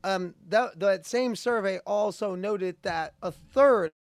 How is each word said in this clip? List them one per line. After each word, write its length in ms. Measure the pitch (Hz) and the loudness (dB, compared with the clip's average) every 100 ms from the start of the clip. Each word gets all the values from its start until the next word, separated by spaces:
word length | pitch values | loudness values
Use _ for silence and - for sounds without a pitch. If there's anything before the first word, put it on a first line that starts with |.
Um, 300 | 190 190 180 - 165 | -2 -2 -4 -10 0
that, 300 | 208 247 165 | 0 0 0
that 260 | 196 190 | 0 0
same 300 | 160 240 254 | -2 -2 -2
survey 460 | 220 240 233 196 185 | -2 -2 0 -2 -4
also 520 | - 208 208 214 208 180 | -4 -2 -2 -2 -6 -4
noted 400 | 196 208 185 180 | -4 -4 -4 -6
that 320 | 196 165 156 _ | -6 -6 -6 _
a 100 | 185 | -10
third 580 | - - 262 277 233 165 _ | -10 -4 4 6 6 2 _